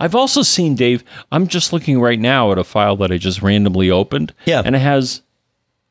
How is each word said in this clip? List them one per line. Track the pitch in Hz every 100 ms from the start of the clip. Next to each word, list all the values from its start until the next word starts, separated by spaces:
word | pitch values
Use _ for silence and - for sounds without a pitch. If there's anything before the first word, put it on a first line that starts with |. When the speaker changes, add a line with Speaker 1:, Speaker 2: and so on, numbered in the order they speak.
Speaker 1:
I've | 165
also | 214 262 -
seen, | - - 165
Dave, | 127 123 123 - - -
I'm | 156 185
just | 180 -
looking | 170 - 131
right | 120 117
now | 117 135 110
at | 92
a |
file | 90 107 104 101
that | 95
I | 90
just | 92 92
randomly | 95 104 104 92 92
opened. | 92 98 139 - -
Speaker 2:
Yeah. | - 156
Speaker 1:
And | 110
it | 131
has | 139 143 127 - _ _ _ _ _ _ _